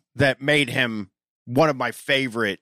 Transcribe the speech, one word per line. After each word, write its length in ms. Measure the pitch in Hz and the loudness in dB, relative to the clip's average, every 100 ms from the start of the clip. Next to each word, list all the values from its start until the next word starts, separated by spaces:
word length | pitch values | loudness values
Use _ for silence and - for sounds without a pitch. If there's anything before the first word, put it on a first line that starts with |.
| _ 120 | _ 0
that 240 | 139 127 | 0 2
made 300 | 139 147 131 | 0 2 2
him 400 | 127 123 107 95 _ _ _ - | 0 -2 -2 -8 _ _ _ -4
one 240 | 127 156 | 2 2
of 60 | 131 | 0
my 140 | 123 | -6
favorite 680 | - - 135 131 113 104 92 | -6 -2 -2 -2 -2 -2 -2